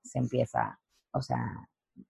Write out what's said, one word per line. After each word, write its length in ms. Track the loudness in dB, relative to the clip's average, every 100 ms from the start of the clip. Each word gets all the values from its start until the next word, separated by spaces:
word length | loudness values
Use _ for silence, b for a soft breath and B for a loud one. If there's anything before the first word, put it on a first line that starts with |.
se 160 | -6 0
empieza, 580 | 2 2 2 2 0 -4 _ _ _
o 80 | -4
sea, 480 | 0 0 0 -4 -12 _ _ -20